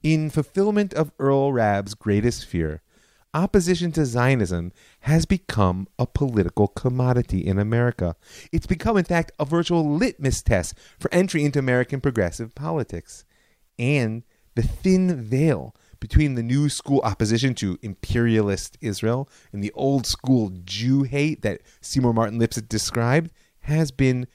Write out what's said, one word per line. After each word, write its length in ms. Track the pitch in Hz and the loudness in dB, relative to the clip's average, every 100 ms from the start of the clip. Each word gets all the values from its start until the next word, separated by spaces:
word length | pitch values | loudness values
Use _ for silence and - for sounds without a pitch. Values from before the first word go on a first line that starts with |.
in 280 | 151 160 156 | 2 0 0
fulfillment 640 | 156 143 190 202 208 202 | -2 -2 0 2 2 0
of 180 | - 147 - | -2 -4 0
Earl 340 | 139 139 139 | 2 2 2
Rabb's 420 | 127 110 101 98 | 2 2 2 -2
greatest 520 | - 110 101 117 - - | -6 0 2 2 -2 -6
fear, 340 | 87 80 78 _ _ _ _ _ | -4 -4 -6 _ _ _ _ _
opposition 560 | 151 190 202 170 170 175 | -2 2 2 2 0 0
to 160 | 160 139 | 0 0
Zionism 640 | 120 123 131 92 87 87 - _ _ | 2 2 2 0 -2 -6 -12 _ _
has 260 | 127 160 160 | 0 2 2
become 640 | 190 - - 95 90 95 - | -2 -2 0 2 0 -6 -6
a 80 | 123 | -4
political 640 | - 139 110 87 - 101 | -2 0 2 0 2 0
commodity 760 | - 127 123 127 123 117 95 | 0 -4 0 0 0 0 -2
in 140 | 85 98 | 0 0
America. 560 | 104 117 120 - 87 80 _ - - | 0 0 0 -2 -4 -6 _ -20 -6
It's 140 | 165 - | -6 -2
become, 300 | 180 214 214 | -2 2 0
in 80 | |
fact, 280 | 165 170 165 - | 2 0 -2 -6
a 40 | |
virtual 520 | 143 165 170 170 151 147 | -2 0 2 2 2 0
litmus 440 | 247 - 135 117 | 0 0 -2 0
test 340 | - 101 87 - - _ | 2 0 0 -10 -20 _
for 120 | - | -2
entry 320 | 180 190 165 | 0 0 0
into 140 | 147 139 | 0 0
American 420 | 131 123 127 135 | 2 0 0 -2
progressive 540 | 143 113 87 - 113 | -2 0 -2 -4 -12
politics. 720 | - 156 160 113 87 - - _ _ _ _ _ - | -10 -6 -4 -6 -8 -12 -20 _ _ _ _ _ -4
And 460 | 123 147 113 113 - _ _ | 0 0 0 -4 -12 _ _
the 80 | - | -2
thin 580 | - - 190 185 185 151 | -2 0 2 4 2 -2
veil 540 | 107 131 160 107 65 _ _ - | -2 0 2 0 -6 _ _ -16
between 360 | 110 - 147 | 2 4 4
the 80 | 127 | 0
new 240 | 117 135 147 | 0 0 0
school 320 | - - 139 | -2 0 0
opposition 520 | 113 95 107 113 131 | 0 -2 0 2 0
to 240 | 120 101 87 | -2 -4 -4
imperialist 960 | 107 95 - 120 117 110 101 98 - - | -10 -12 -4 0 2 2 2 -2 -6 -8
Israel 480 | 113 95 110 123 139 _ _ | -8 -4 -2 -2 -6 _ _
and 120 | 104 | -8
the 80 | 101 | -8
old 340 | - 135 139 117 | -2 0 0 -2
school 460 | - - 127 104 92 | -6 2 2 2 -6
Jew 400 | 90 98 120 139 | -12 -4 0 0
hate 400 | 135 143 151 - | 0 0 -2 -2
that 200 | 104 87 _ _ | -4 -6 _ _
Seymour 320 | - 131 123 | -4 0 2
Martin 260 | 113 113 117 | 2 -2 0
Lipset 300 | 117 - 110 | -2 -2 -6
described 640 | 110 - 120 117 147 165 _ _ _ | -4 -4 -2 2 0 0 _ _ _
has 280 | - 151 156 | -4 -2 -2
been 380 | 131 131 127 123 | 0 0 0 -6